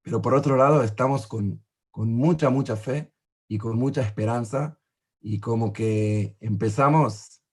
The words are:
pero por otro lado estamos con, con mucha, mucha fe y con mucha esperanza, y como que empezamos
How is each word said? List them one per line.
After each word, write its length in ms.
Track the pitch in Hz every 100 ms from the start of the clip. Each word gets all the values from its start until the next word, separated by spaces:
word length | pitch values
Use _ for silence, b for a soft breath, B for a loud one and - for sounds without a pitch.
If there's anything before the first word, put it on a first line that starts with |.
pero 220 | - 117
por 100 | 117
otro 240 | 131 147 131
lado 260 | 135 151
estamos 440 | 113 104 131 139 -
con, 360 | 113 101 82 _ _ _
con 240 | - 110
mucha, 340 | 117 147 165 143
mucha 280 | 131 131 107
fe 360 | 104 135 156 _ _ _ _
y 120 | 107
con 180 | 110 113
mucha 240 | 135 143
esperanza, 800 | 113 104 110 120 117 131 151 - _ _ _ _
y 180 | 107 107
como 340 | 113 117 110
que 640 | 104 113 107 107 107 101 -
empezamos 1000 | 113 104 110 107 139 156 135 101 - _ _